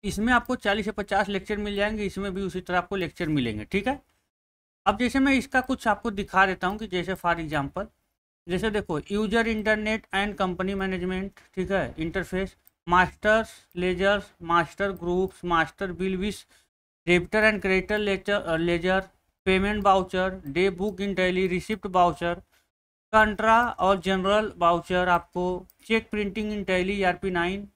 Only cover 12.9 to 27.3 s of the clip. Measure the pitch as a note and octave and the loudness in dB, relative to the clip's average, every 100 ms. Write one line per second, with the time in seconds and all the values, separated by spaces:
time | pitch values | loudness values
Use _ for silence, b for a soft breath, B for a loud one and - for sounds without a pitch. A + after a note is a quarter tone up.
12.9 | F3+ F3+ - G#3+ A3 A3 - _ F3 F3+ | 4 4 0 2 2 0 -12 _ -4 -2
13.9 | F3 G3 G3+ G3 _ E3 E3+ D#3+ - G3 | 0 2 0 -4 _ 0 2 2 -2 -4
14.9 | F#3 F3 F3+ F#3 - F3 E3+ D#3 - G3 | -4 -2 0 -2 -4 0 0 0 -4 -8
15.9 | E3+ F#3+ F#3 G#3 G3 - b b _ _ | -4 -4 -2 -4 -6 -14 b b _ _
16.9 | _ - F3 F3 G#3+ G#3+ G#3+ F#3+ F#3+ F#3 | _ 2 2 4 2 2 2 0 0 0
17.9 | G#3+ G#3 F#3+ G3 G3+ - E3 E3+ E3+ F3 | -2 0 -2 0 -2 0 0 0 0 2
18.9 | F#3+ F#3+ _ _ _ - F#3+ G3 G#3 G3+ | 0 -2 _ _ _ 0 2 2 2 4
19.9 | F#3+ F#3 F#3 F#3 F#3+ D3+ C#3 F#3+ F3 G#3 | 4 2 -2 -2 -4 -6 0 0 0 -6
20.9 | F#3 G3+ F#3 F#3 F3+ F#3 F3+ - G#3+ G3+ | -2 -4 0 0 2 0 -2 -4 -6 0
21.9 | F#3 F3 - E3+ F3 - _ _ _ _ | 4 4 2 -4 -4 -10 _ _ _ _
22.9 | _ _ A3 G#3+ G#3 A3 A3+ A#3+ - F#3 | _ _ 4 4 2 4 4 4 0 2
23.9 | G3 F#3+ F#3+ F#3+ G#3 G#3+ - E3+ F3 - | 2 0 0 2 2 0 2 2 2 0
24.9 | F3+ F3+ F3 - F3+ F3+ F3+ F#3+ _ - | 0 2 2 0 -4 -2 -4 -10 _ -2
25.9 | A3 A3 G#3+ G#3 A3 G#3+ G#3 G3 F#3 F#3 | -2 0 -4 -4 -4 -4 -4 -2 0 0
26.9 | G3+ F#3 E3+ F#3+ | 0 0 0 -2